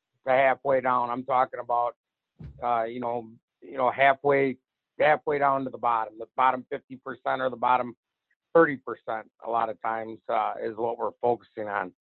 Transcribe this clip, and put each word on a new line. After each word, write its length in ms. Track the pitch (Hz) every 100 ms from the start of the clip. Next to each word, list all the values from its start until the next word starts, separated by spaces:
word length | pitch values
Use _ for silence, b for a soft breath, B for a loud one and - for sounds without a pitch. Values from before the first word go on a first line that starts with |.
| _ _ 131
to 60 |
halfway 480 | 131 135 127 139 131
down. 300 | 127 127 120
I'm 140 | 123
talking 360 | 127 127 131 123
about, 340 | 120 120 120 - _ _ _ - - -
uh, 220 | 123 117
you 160 | 113 123
know, 280 | 120 120 113 117 _ _
you 160 | - 135
know, 140 | 123
halfway, 680 | 113 139 135 143 139 139 127 _ _ _ -
halfway 400 | 143 151 - 147
down 260 | 139 135
to 60 | 131
the 80 | 120
bottom, 360 | 120 113 110 110
the 80 | 117 -
bottom 280 | 131 127 120
fifty 260 | - - 127
percent 380 | 135 120 139 135
or 80 | 131
the 60 | 120
bottom 380 | 123 127 123 - _ _ _ _ _
thirty 240 | 165 160 131
percent 520 | - 110 - 110 - _ -
a 20 |
lot 200 | 117 113
of 120 | 107
times, 380 | 113 113 110 110 -
uh, 260 | 113 104 107
is 160 | 117 107
what 220 | 117 117
we're 140 | 107 -
focusing 460 | 120 117 _ - 104
on. 240 | 101 92 -